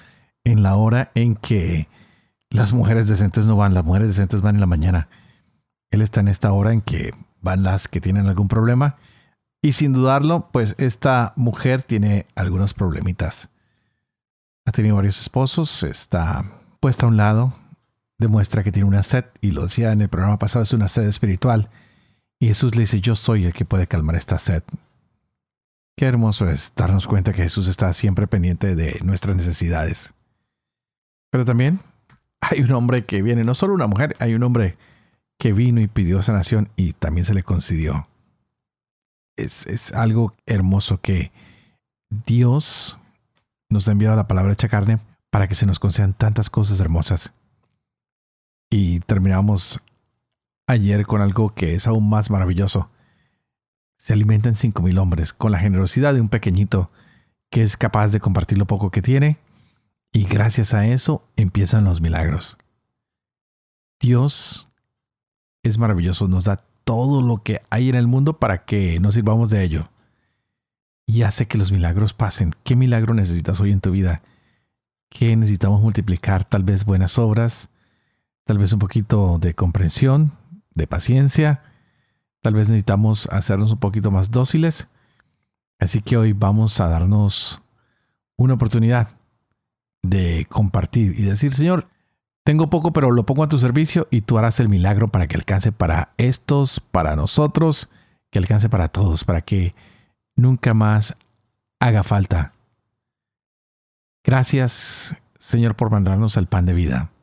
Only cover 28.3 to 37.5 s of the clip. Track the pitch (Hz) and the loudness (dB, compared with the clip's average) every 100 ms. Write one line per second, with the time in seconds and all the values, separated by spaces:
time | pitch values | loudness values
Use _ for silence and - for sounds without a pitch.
28.3 | 104 87 85 101 87 80 - 90 95 98 | 0 0 -2 -2 -2 -4 -4 -4 -4 -2
29.3 | 92 87 82 85 82 80 - - _ _ | -2 -2 -4 -4 -4 -4 -8 -12 _ _
30.3 | _ _ _ _ _ _ _ _ _ _ | _ _ _ _ _ _ _ _ _ _
31.3 | 127 123 120 131 190 - _ _ _ _ | -4 0 2 0 -2 -6 _ _ _ _
32.3 | _ - 143 127 131 120 123 104 101 101 | _ -4 0 0 0 0 -2 -2 -2 0
33.3 | 120 113 127 196 196 110 101 143 - 120 | 0 0 0 0 0 0 0 -2 -4 -4
34.3 | 113 123 120 98 - _ _ _ _ _ | 0 0 0 0 -4 _ _ _ _ _
35.3 | - 117 101 123 117 107 - 87 95 98 | -6 -2 2 2 2 0 0 0 0 0
36.3 | 104 87 110 101 - 92 - 80 82 90 | -2 0 -2 -2 -2 -4 -4 -4 -2 0
37.3 | 98 - | -2 -2